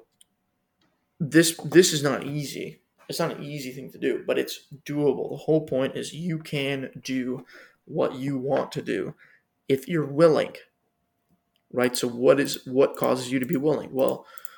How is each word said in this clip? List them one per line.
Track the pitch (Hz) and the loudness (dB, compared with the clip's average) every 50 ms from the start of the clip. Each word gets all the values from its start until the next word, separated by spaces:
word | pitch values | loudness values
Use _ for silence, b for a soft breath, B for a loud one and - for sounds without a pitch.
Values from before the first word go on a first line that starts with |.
| - _ _ _ - _ _ _ _ _ _ _ _ _ _ _ _ _ _ _ _ _ _ _ | -20 _ _ _ -20 _ _ _ _ _ _ _ _ _ _ _ _ _ _ _ _ _ _ _
this, | 170 131 131 160 170 165 - - | -6 4 6 6 6 6 2 -4
this | - 156 - 165 190 185 165 | -8 6 6 8 8 8 4
is | 147 139 | 2 0
not | 143 127 - - | 0 0 -2 -4
easy. | 139 143 147 143 127 - - - - 160 _ _ _ _ _ - - | -6 -6 -6 -6 -6 -8 -8 -8 -10 -12 _ _ _ _ _ -12 -10
It's | 202 - | -4 -4
not | 170 151 113 | -4 -4 -4
an | - - | -8 -10
easy | 143 147 147 131 127 127 | -10 -10 -10 -10 -10 -12
thing | 139 127 - | -12 -14 -14
to | - - | -10 -4
do, | - 135 139 - - | -2 -2 -2 -2 -2
but | - 131 135 | -2 0 0
it's | 131 - - - - _ 147 135 _ | 0 -2 -6 -12 -14 _ -20 -18 _
doable. | - 147 147 147 139 131 - - - | -6 -2 0 2 2 2 0 -4 -8
The | 135 143 - | -8 -8 0
whole | - 156 156 156 | 2 2 2 2
point | 156 135 131 135 135 - | 0 -2 0 0 -2 -2
is | 139 135 - - | -6 -8 -8 -10
you | 147 170 180 165 156 | -6 -4 -4 -4 -4
can | 156 - - 143 139 135 139 135 131 - - 131 - | -4 -6 -4 -2 -2 -2 -2 -4 -6 -8 -12 -14 -8
do | - 131 131 123 127 127 131 B B B B B B B B _ | -4 -4 -4 -2 -4 -6 -8 B B B B B B B B _
what | - 143 170 175 117 135 | -10 -2 -2 -2 -2 -2
you | 131 131 143 139 131 | -4 -6 -4 -4 -4
want | 123 135 131 135 127 - - | -2 -2 0 0 -2 -4 -6
to | 143 - | -8 -6
do | - 113 98 - - - b b b b b b b _ _ _ _ | -4 -4 -4 -4 -6 -8 b b b b b b b _ _ _ _
if | 135 135 - - | 0 0 0 -2
you're | 170 160 147 | -2 -2 -2
willing, | 135 143 139 170 165 147 117 98 - - - - _ _ _ _ _ _ _ _ _ _ _ _ _ _ _ _ _ _ _ _ _ - | -2 4 6 6 8 8 6 2 0 -6 -16 -20 _ _ _ _ _ _ _ _ _ _ _ _ _ _ _ _ _ _ _ _ _ -2
right? | 127 123 127 127 | 0 0 0 0
So | - - 123 | -2 -4 -4
what | 117 120 123 143 143 139 | -2 2 6 6 6 6
is, | 139 123 - - - | 4 0 -2 -8 -8
what | 143 127 131 139 - - | -2 2 4 4 4 2
causes | - 127 123 123 127 127 123 127 | 0 0 2 2 0 -2 -2 -2
you | 139 | -2
to | 127 | 0
be | - 175 | 0 -2
willing? | 135 139 156 147 117 - - - | 0 0 0 0 0 -4 -6 0
Well, | 127 131 127 131 - B B B B B B B | 0 2 2 0 -2 B B B B B B B